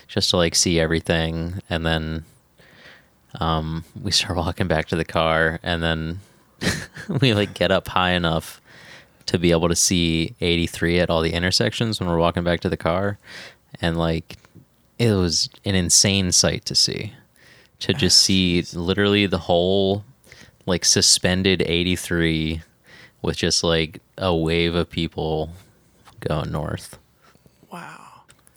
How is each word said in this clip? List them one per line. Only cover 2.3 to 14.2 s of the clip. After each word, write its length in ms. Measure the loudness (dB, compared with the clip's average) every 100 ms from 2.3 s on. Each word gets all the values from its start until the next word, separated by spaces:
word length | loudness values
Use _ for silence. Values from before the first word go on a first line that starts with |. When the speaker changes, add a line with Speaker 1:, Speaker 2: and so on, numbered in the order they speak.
| _ _ _ -20 -20 -20 -20 _ _ _ -6
Speaker 1:
um, 440 | -2 -2 -2 -6 -10 -10
we 100 | -4
start 260 | -2 -2 -2
<laughs> 0 |
walking 300 | -2 -2 0
back 220 | 0 0
to 80 | -2
the 80 |
car, 560 | -2 0 2 2 2 -2
and 200 | -4 -2
then 380 | -2 -2 -4 -8 -14 _ _ -6
<laughs> 580 | -4 -4 -8 -14 -6 0
we, 140 | 2
like, 200 | 2 0
get 160 | 0 2
up 180 | 0 0
high 240 | -2 0
enough 480 | 2 2 0 -4 -14 _ -20 -20 -20 -20 _ -4
to 120 | 0
be 140 | 4
able 180 | 4 2
to 40 |
see 600 | 0 0 2 2 0 -2 -4
eighty-three 580 | -2 0 -2 -2 0 2
at 80 | 2
all 140 | 2
the 100 | 0
intersections 640 | 0 0 0 0 -2 -4 -4
when 120 | -2
we're 80 | 2
walking 260 | 2 0
back 160 | 0 0
to 80 | -2
the 80 | -2
car. 420 | -2 0 -2 -6 -14 -20 -20 -20 _ -6
And, 180 | -4 0
like, 380 | 0 -2